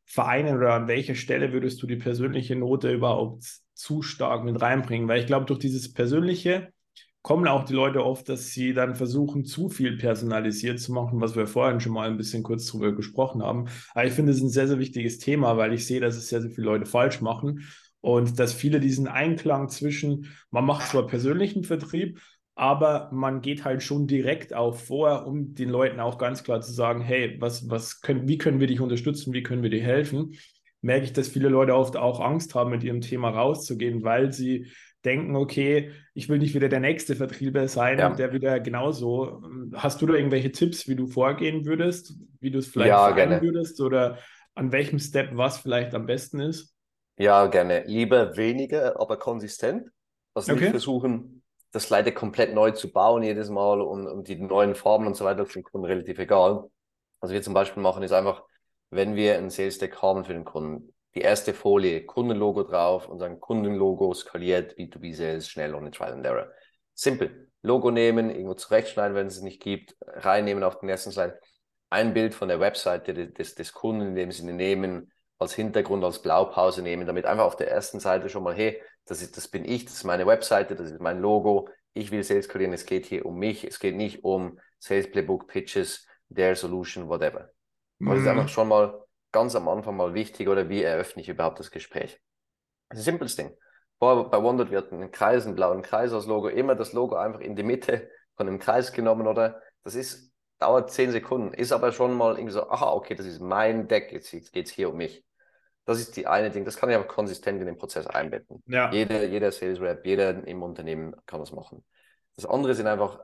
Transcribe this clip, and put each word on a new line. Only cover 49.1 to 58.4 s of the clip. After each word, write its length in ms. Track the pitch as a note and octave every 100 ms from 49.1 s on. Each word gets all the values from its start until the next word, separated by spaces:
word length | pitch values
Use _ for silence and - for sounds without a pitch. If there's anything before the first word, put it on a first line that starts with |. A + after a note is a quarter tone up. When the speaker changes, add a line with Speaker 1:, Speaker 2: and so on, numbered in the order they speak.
| G#2+
Speaker 2:
konsistent. 720 | - A#2 G#2 - A#2 G#3+ - _ _ _ _
Also 180 | A2 A#2
nicht 100 | C3
Speaker 1:
Okay. 80 | G3+
Speaker 2:
versuchen, 720 | A#2+ C#3 B2+ B2+ A#2 - - _ _ _
das 160 | A2 -
Leiter 220 | G#2 A#2
komplett 420 | - G#2+ A2+ A2
neu 180 | G#2+ A2
zu 200 | A2 F#2+
bauen 300 | G2 G#2+ A#2
jedes 260 | A2 G#2+ G#2
Mal 320 | G2+ G2+ G2+
und, 260 | E2+ G2 F#2
und 220 | F#2+ G2
die 80 | F2
neuen 380 | F#2+ F#2+ G2+
Farben 320 | G2+ G2 A2 G#2+
und 100 | F#2+
so 80 |
weiter 220 | G2 G2+ G2
sind 180 | F#2+
Kunden 220 | - G2 F2+
relativ 320 | F#2 F2+ F2+
egal. 500 | F2 G2 F#2 G#2 - _ _ _ _ _
Was 100 | F#2
wir 100 | G2
zum 120 | G2+
Beispiel 280 | F#2+ G2 G#2
machen, 200 | F#2+ G2
ist 100 | F#2
einfach, 320 | F#2 G2 F#2